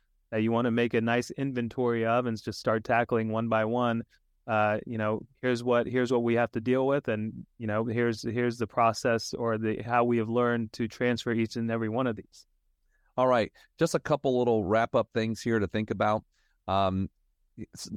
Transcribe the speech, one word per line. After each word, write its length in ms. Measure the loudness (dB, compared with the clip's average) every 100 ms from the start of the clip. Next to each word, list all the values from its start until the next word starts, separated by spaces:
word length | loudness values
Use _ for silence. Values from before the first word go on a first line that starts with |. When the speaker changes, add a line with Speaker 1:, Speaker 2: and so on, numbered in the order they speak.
| _ _ _
Speaker 1:
that 120 | -2
you 100 | 2
wanna 180 | 2 2
make 240 | 2 2
a 60 | 2
nice 300 | 2 0 -2
inventory 760 | -6 -4 -4 -4 -2 0 0 2
of 200 | 2 0
and 140 | -4
just 200 | -6 -4
start 240 | -2 -2
tackling 460 | 2 0 2 0 0
one 180 | -2 0
by 160 | 0
one. 400 | 0 0 0 -2 -6 _ _ _ -4
Uh, 320 | 0 2 0 -4
you 120 | -4
know, 220 | -2 -2 -6 _
here's 220 | -2 0
what, 220 | 2 2 2
here's 240 | 0 2
what 100 | 2
we 120 | 2
have 180 | 2 0
to 80 | -2
deal 260 | 0 2 2
with, 220 | 0 -2
and, 360 | -4 -4 -8 -16 _
you 80 | -4
know, 180 | -2
here's, 380 | -2 0 0 0
here's 340 | -4 0 0 0
the 100 | -4
process 680 | 2 2 2 0 0 -2
or 240 | -4 -2 -2
the, 240 | -2 -4
how 220 | -2 0
we 120 | 2 2
have 120 | 0
learned 440 | 0 0 0 -4
to 140 | -6 -6
transfer 460 | -2 -2 0 -2
each 240 | 0 -2 -2
and 140 | -4
every 180 | -2 -2
one 180 | -2 -2
of 80 |
these. 320 | -4 -10 -20 _ _ _ _ _ _ _ 0
Speaker 2:
All 100 | 4
right, 260 | 4 2 -6 -20 -2
just 180 | 0 0
a 40 |
couple 380 | 0 0 2 2
little 260 | 4 2
wrap-up 440 | 4 2 2 0 0
things 300 | -2 -2 -2
here 160 | 0 0
to 80 | 0
think 240 | -2 -2
about. 340 | 0 2 0 -4 _ _ _ -2
Um, 420 | 2 2 0 -4 -8 _ _ _ -18 -16
s-, 160 | -14 -12